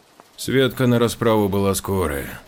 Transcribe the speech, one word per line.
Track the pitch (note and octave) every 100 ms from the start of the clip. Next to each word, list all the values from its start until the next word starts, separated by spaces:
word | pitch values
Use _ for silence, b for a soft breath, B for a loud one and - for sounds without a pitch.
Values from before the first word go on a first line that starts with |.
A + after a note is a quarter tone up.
| _ - _ -
Светка | - B2 C3 B2 B2+
на | A#2+
расправу | A#2 - A#2 A2 G2+
была | G2 G2
скорая, | F#2+ - F#2+ E2 C#2+ - -